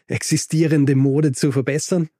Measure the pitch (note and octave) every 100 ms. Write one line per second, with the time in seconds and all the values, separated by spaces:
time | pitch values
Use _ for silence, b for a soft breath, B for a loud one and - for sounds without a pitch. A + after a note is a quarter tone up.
0 | - A#2+ - D#3 - D#3+ D#3+ D3+ C#3 C3+
1 | C#3 C#3+ D#3 - D3 B2+ B2 D3+ - F3+
2 | D#3